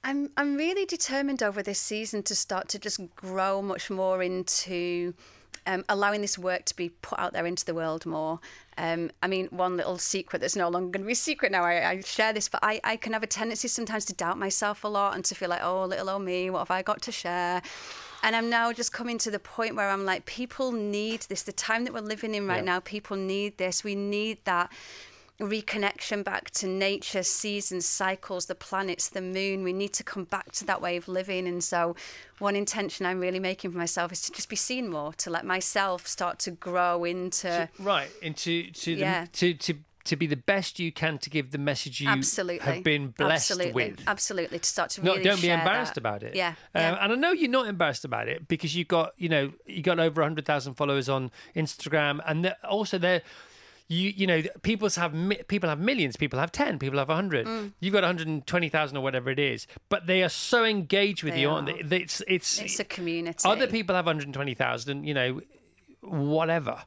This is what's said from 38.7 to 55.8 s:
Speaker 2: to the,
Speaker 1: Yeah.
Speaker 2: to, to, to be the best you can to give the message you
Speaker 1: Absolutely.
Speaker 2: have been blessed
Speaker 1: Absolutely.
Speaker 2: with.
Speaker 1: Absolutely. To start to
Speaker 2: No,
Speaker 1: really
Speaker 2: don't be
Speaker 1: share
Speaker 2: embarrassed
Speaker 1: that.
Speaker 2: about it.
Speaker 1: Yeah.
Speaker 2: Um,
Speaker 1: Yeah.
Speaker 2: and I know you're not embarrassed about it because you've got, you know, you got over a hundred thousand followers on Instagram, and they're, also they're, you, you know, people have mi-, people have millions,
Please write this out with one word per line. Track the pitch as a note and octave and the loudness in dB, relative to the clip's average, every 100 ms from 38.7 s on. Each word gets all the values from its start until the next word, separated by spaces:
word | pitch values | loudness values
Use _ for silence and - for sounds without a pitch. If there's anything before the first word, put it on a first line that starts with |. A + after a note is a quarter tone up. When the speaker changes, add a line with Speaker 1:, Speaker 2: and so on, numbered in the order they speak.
Speaker 2:
to | - - E3+ | -6 -2 0
the, | |
Speaker 1:
Yeah. | F#3+ F#3 E3+ | 2 0 -2
Speaker 2:
to, | - F3 | 2 2
to, | E3 - D3+ - _ - | 2 -2 -4 -6 _ -4
to | D3 | 0
be | D#3 | 0
the | C#3+ | 0
best | - G3 F3+ - | 2 2 0 -4
you | E3+ | -6
can | - D#3+ D3 | 0 -2 -2
to | - | -2
give | D3+ C3 | -2 -2
the | C#3+ | -2
message | C#3+ C3+ - B2 | 0 0 -4 -2
you | C#3+ | 2
Speaker 1:
Absolutely. | - C3+ - F3+ F3 C#3 | 4 4 2 0 -2 0
Speaker 2:
have | E3 | 0
been | F3 D3 C#3 | 2 2 0
blessed | - D3 D#3+ - | 0 4 4 2
Speaker 1:
Absolutely. | F#3 F3 - - | 2 0 2 0
Speaker 2:
with. | G3 - | 0 -2
Speaker 1:
Absolutely. | G3+ - G3 E3+ E3+ | 0 0 0 -2 0
To | - | -2
start | - E3+ | 0 -2
to | - | 0
Speaker 2:
No, | E3+ | 2
Speaker 1:
really | F#3+ | 4
Speaker 2:
don't | F#3 G3+ | 4 4
be | F3 | 4
Speaker 1:
share | E3+ | 4
Speaker 2:
embarrassed | E3 A3+ - - | 4 2 0 -2
Speaker 1:
that. | |
Speaker 2:
about | A2+ G#2 | -2 -2
it. | A2 F#3+ | -4 -2
Speaker 1:
Yeah. | F3 | -2
Speaker 2:
Um, | E3 - E3+ | -2 -4 2
Speaker 1:
Yeah. | E3 F3+ | 2 2
Speaker 2:
and | G3+ | 2
I | A#3+ | 2
know | E4 | 4
you're | F4 D4 | 4 4
not | C4 A3+ | 4 2
embarrassed | F#3+ E3 C3 C#3 | 2 2 0 -2
about | A2+ A2+ | -2 -2
it | C3+ D#3+ | -4 -2
because | D#3+ D#3+ D#3+ | -2 0 -2
you've | E3 | 2
got, | E3+ D#3+ - | 2 2 -2
you | E3+ | 2
know, | D#3 C#3 - - | 2 2 -4 -12
you | F3+ | -2
got | E3 E3 | 2 6
over | E3 D#3 | 4 4
a | |
hundred | D3+ D#3 D3 | 2 2 0
thousand | D3 C3 B2+ | 0 0 -2
followers | C#3+ C#3 B2+ | 2 2 2
on | C3+ C3 - - - | 0 0 -8 -8 -2
Instagram, | D#3 - - D#3+ D3 C#3+ - | -2 -4 0 2 4 2 0
and | D#3 F3+ | 2 2
they're, | - | -2
also | - G3+ G#3+ F#3 | -2 0 2 2
they're, | F3 F3+ - - - - - - _ | 4 4 2 -20 -20 -20 -20 -20 _
you, | E3 F#3+ G3 | 0 0 2
you | F#3+ | 4
know, | E3 D#3 - | 4 2 -2
people | - A3 G#3 | 0 2 2
have | F3 E3+ D3+ | 2 0 2
mi-, | F#3 G3+ - | 0 0 0
people | G3+ E3+ | 0 2
have | |
millions, | D3 | 2